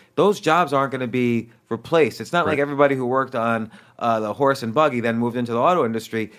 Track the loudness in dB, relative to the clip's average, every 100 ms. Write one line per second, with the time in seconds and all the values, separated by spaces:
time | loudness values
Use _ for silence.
0 | _ 0 2 2 2 2 2 0 0 -4
1 | -4 0 0 0 -4 _ _ -8 0 2
2 | 2 0 -4 -2 0 -2 -2 2 2 2
3 | -2 -2 -2 -2 -2 -2 -6 -14 -20 -4
4 | -2 0 -2 0 0 0 -2 2 2 2
5 | 0 0 -2 -2 -2 0 2 2 0 -4
6 | -6 -6 -6